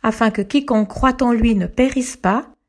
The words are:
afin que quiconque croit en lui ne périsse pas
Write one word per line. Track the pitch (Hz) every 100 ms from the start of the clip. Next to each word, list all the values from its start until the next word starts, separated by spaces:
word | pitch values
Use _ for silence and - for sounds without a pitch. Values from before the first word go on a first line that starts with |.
afin | 226 220 220
que | 214
quiconque | 202 285 277 220 214
croit | - 262 254
en | 247
lui | 233 233
ne | 208 175
périsse | - 262 262 247 -
pas | 185 214 330 _